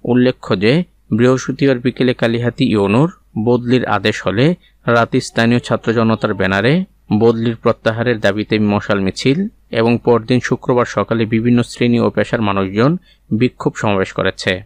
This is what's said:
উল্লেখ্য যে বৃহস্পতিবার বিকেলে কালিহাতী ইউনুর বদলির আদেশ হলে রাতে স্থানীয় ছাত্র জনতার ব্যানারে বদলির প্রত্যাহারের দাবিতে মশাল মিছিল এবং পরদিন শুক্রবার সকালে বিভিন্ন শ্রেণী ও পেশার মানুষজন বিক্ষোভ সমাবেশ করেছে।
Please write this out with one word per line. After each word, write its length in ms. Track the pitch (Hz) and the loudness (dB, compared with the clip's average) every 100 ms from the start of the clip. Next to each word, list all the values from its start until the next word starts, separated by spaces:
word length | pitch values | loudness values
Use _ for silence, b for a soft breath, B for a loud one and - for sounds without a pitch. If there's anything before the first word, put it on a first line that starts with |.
উল্লেখ্য 560 | - 123 123 - - 104 | 0 2 2 0 -4 0
যে 240 | 104 151 180 _ _ 110 | 2 2 -2 _ _ 0
বৃহস্পতিবার 640 | 123 131 - 127 135 123 | 2 2 -2 -2 0 2
বিকেলে 360 | 123 - 127 | -2 0 -2
কালিহাতী 500 | 123 117 117 120 - | 0 -2 0 -4 -2
ইউনুর 460 | 127 104 98 110 165 - _ - | 0 2 2 2 0 -4 _ -4
বদলির 420 | 110 120 120 127 - | 0 0 2 0 0
আদেশ 400 | 104 110 - 98 | -2 -2 -2 -4
হলে 280 | 95 147 175 b b - | 0 0 0 b b 0
রাতে 340 | 117 113 131 | 0 2 -2
স্থানীয় 400 | - - 117 120 | -2 0 2 2
ছাত্র 320 | - 113 - | 0 -4 0
জনতার 420 | 113 113 110 110 | 0 2 0 -2
ব্যানারে 500 | 98 95 98 110 170 190 _ _ 107 | -2 0 2 2 0 -2 _ _ 2
বদলির 380 | 117 113 117 113 | 2 2 -2 -2
প্রত্যাহারের 640 | 120 110 113 113 117 113 | -2 0 -2 -2 -2 0
দাবিতে 380 | 107 101 104 110 | 0 -2 -2 0
মশাল 420 | 107 104 - 101 | 2 0 0 -2
মিছিল 460 | 95 - 131 147 202 _ _ | -2 -2 0 0 -4 _ _
এবং 280 | 117 113 117 | -2 0 0
পরদিন 360 | - 117 113 123 | 2 0 2 -2
শুক্রবার 440 | - 123 - 123 | 0 -4 0 0
সকালে 400 | 117 - 98 113 | 0 -4 -2 -2
বিভিন্ন 380 | 107 113 120 120 | 0 0 2 2
শ্রেণী 380 | 117 - 120 117 | 0 -2 0 2
ও 100 | 110 | 0
পেশার 320 | - 104 117 | -2 -2 -2
মানুষজন 540 | 107 98 95 101 131 180 b b _ | -2 -2 -2 0 0 0 b b _
বিক্ষোভ 420 | 110 123 _ 151 - | -2 -2 _ -6 -2
সমাবেশ 360 | 110 98 95 | -2 0 -2
করেছে। 500 | - 95 - - 92 | -2 -4 -2 -4 -4